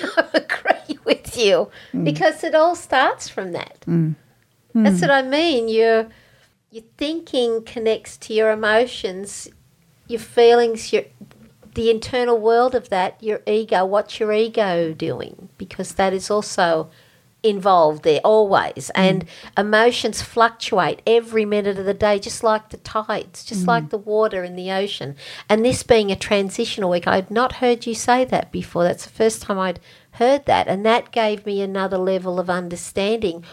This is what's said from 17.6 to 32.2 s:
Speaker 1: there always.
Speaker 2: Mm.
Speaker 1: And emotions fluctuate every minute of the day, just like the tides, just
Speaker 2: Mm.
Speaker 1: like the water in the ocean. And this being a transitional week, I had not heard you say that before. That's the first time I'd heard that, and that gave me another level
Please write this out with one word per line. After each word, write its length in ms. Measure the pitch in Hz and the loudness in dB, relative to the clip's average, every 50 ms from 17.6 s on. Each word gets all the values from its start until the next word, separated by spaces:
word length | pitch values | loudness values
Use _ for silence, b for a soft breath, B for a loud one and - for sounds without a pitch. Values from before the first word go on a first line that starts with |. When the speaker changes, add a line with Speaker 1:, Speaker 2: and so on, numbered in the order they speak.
| 185 202 190 175 165 151 156 156 - | 2 4 6 6 6 4 2 0 2
Speaker 1:
there 180 | 165 165 147 - | 2 2 2 4
always. 680 | 202 214 214 214 196 190 135 90 - - - 139 - - | 4 4 4 4 4 4 2 2 0 -6 -10 -10 -6 0
Speaker 2:
Mm. 60 | - 190 | 2 2
Speaker 1:
And 220 | 185 190 190 185 B B B B B B - | 4 2 0 -4 B B B B B B -2
emotions 640 | 202 214 214 214 226 240 240 - - 226 208 - | 0 2 4 4 4 4 2 0 -4 -4 -6 -6
fluctuate 800 | - - - 233 226 233 226 - - - - 190 175 147 - - - - | -10 -6 0 2 2 2 2 -2 -8 -2 0 0 0 0 -2 -2 0 2
every 360 | 226 233 233 226 226 220 214 | 2 2 2 0 -2 -2 0
minute 340 | 208 208 208 202 202 196 190 | 0 0 0 0 -2 -4 -4
of 60 | 196 | -2
the 80 | 190 202 | -4 -2
day, 260 | 196 220 208 208 196 | 0 2 2 2 0
just 240 | 202 226 - - - | -2 -6 -10 -2 0
like 260 | 226 214 214 214 - | 0 0 0 -2 -8
the 80 | - - | -20 -18
tides, 680 | - - - 220 214 - 220 196 - - - - - | -14 -8 -6 -6 -4 -4 -6 -6 -8 -10 -16 -20 -16
just 200 | - 233 196 180 | -10 -6 -4 0
Speaker 2:
Mm. 40 | 180 | 0
Speaker 1:
like 220 | 175 170 151 147 | 0 0 -2 -4
the 80 | - 175 | -8 -8
water 460 | 202 220 208 214 214 214 208 185 180 | -6 -2 0 0 0 0 -2 -4 -8
in 120 | 175 180 | -8 -10
the 160 | 180 180 185 | -10 -8 -6
ocean. 440 | 190 190 202 202 - - - 135 143 B B B B B B B | -4 -4 -4 -4 -6 -8 -10 -10 -12 B B B B B B B
And 160 | 208 220 220 | 0 2 2
this 160 | 254 254 - - | 2 0 0 2
being 280 | - 240 226 214 196 | 4 4 4 4 0
a 40 | 190 | -2
transitional 720 | 185 - - 214 202 196 190 180 - 233 226 - - 202 180 | -4 -2 -2 0 0 0 -2 -4 -6 -6 -6 -4 -4 -2 -2
week, 160 | 175 175 175 190 | -2 0 0 0
I 80 | 185 | 0
had 160 | 196 190 - | 0 0 -2
not 220 | 208 226 254 262 - | -2 -2 -2 -2 -2
heard 320 | - 262 247 240 233 - 240 | -2 0 0 0 0 -2 -8
you 80 | 226 | -8
say 280 | 220 - - 240 254 262 | -6 0 0 2 2 2
that 260 | 254 196 175 - - | 0 0 -2 -4 -4
before. 320 | - 180 180 - - 175 175 | -8 -10 -10 -6 -2 0 0
That's 220 | 175 - - - | 0 0 -2 -8
the 60 | - | -12
first 300 | - - 226 220 220 - | -4 0 0 0 0 -2
time 180 | - - 202 190 | -6 -6 -4 -4
I'd 200 | 190 185 180 180 b b b b b b | -2 -4 -4 -8 b b b b b b
heard 340 | b - 233 247 277 285 277 | b 0 2 2 2 2 2
that, 220 | - - 180 180 - | 0 0 2 2 0
and 180 | 175 190 208 | -2 -2 0
that 260 | 220 226 247 - - | 2 0 0 0 -4
gave 340 | - 240 220 214 208 202 202 | -2 -2 0 0 -2 -4 -6
me 160 | 214 202 196 | -6 -4 -4
another 360 | 196 196 190 196 190 185 190 185 | -4 -4 -4 -4 -4 -2 -2 -2
level 420 | 185 190 190 185 | -2 0 -2 -2